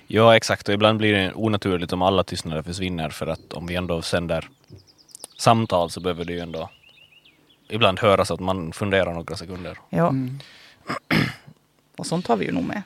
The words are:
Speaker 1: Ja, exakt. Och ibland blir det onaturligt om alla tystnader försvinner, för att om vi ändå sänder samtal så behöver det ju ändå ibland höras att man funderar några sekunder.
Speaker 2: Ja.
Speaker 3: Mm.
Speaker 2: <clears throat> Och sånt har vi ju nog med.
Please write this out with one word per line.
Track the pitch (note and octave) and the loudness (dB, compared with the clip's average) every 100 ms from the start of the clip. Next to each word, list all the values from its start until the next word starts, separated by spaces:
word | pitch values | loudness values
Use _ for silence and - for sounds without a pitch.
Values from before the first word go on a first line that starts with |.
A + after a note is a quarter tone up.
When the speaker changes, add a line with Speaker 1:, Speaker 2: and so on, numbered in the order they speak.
| _ | _
Speaker 1:
Ja, | G#2 A2+ A2+ | 6 8 8
exakt. | - G2+ - | 4 -2 0
Och | |
ibland | G2+ G#2+ A2 | 2 4 4
blir | G#2+ | 2
det | G#2 F#2+ | 2 2
onaturligt | D#2 A2 G#2 G2+ F2+ E2+ | 0 0 0 0 -2 -2
om | F2+ | 2
alla | F#2 G2 | 4 4
tystnader | F2 F2 E2+ D#2 | 0 -4 -6 -6
försvinner, | E2 F2+ F#2 F2 D#2 | -6 -6 -4 -4 -6
för | - D#2 | -6 -6
att | D#2+ - | -6 -8
om | - E2+ | -12 -6
vi | F2 | -4
ändå | F2+ E2+ | -2 -4
sänder | E2 F2 E2+ E2 - _ _ - _ _ _ - - - | -2 -2 0 -4 -4 _ _ -20 _ _ _ -20 -20 0
samtal | - A2+ A2+ F2+ E2+ | 4 4 2 0 0
så | F2 | -4
behöver | F2 E2+ E2+ | -6 -4 -6
det | |
ju | F2 | -8
ändå | E2+ D#2+ E2 - _ _ _ _ _ _ _ _ _ | -8 -10 -12 -14 _ _ _ _ _ _ _ _ _
ibland | A2 G#2+ F#2 | 2 2 4
höras | A2+ F#2+ F2+ | 4 4 2
att | E2+ | 0
man | F#2 F#2+ E2 | -2 -2 -4
funderar | - G2+ F#2+ F2 | -6 0 2 2
några | E2+ D#2 D#2+ | -2 -8 -10
sekunder. | E2+ F#2 F2+ - - | -10 -12 -12 -14 -6
Speaker 2:
Ja. | E3+ E3+ | 0 0
Speaker 3:
Mm. | C3+ B2+ C#3 - - - _ - - - | 0 -4 -8 -16 -20 -20 _ -10 -10 -2
Speaker 2:
<clears throat> | - B2 - - _ _ _ _ - | 0 0 -4 -20 _ _ _ _ -12
Och | - | -6
sånt | E3 F3+ | -4 -2
har | A3 | -2
vi | - | 0
ju | |
nog | F3+ | -2
med. | - G#3 | -4 -6